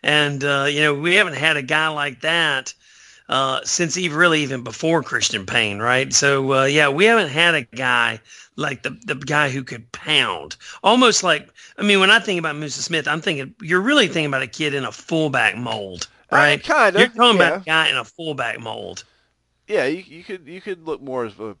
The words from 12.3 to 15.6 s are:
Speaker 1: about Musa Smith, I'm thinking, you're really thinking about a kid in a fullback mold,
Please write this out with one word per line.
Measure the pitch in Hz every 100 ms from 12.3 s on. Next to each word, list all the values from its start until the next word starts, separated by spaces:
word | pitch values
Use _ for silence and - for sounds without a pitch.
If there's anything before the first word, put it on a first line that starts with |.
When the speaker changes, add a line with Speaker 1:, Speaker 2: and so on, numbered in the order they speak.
| 180
Speaker 1:
about | 160 147
Musa | 151 139
Smith, | 139 165 139
I'm | 156
thinking, | 180 151 135 -
you're | 160 180
really | 208 294 214
thinking | 170 151
about | 135
a | 131
kid | - 151 139
in | 123
a |
fullback | - - 165 151 131 110
mold, | 98